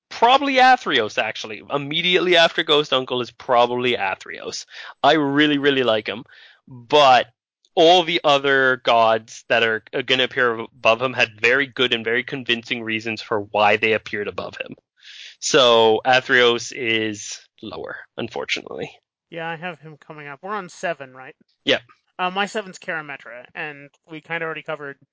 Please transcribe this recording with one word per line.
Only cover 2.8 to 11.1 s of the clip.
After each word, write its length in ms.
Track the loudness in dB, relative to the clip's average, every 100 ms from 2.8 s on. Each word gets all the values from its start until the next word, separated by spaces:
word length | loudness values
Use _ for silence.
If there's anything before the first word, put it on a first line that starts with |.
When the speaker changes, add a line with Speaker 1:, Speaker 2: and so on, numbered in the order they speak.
| 2
Speaker 1:
Uncle 280 | -2 -2 -6
is 100 | -6
probably 640 | -8 0 2 2 0 -2 -2
Athreos. 680 | -4 -6 -12 -14 -12 -12 -14 -18 -20 0
I 100 | 2
really, 440 | 4 2 2 2 2
really 260 | 2 2
like 240 | 2 0 -2
him. 160 | -10 -12 -20 -20 _ -20
But 600 | -20 0 4 6 6 2 _ _ _ _ 4
all 280 | 6 6
the 180 | 2 0
other 540 | 2 2 4 2 2 2 2
gods 580 | 4 4 2 -2 -12 -2
that 140 | 2
are, 200 | 2 -2 -6
uh, 80 | -6
gonna 200 | -2 0
appear 360 | 0 0 -2 -2
above 420 | -8 _ 0 2
him 120 | 0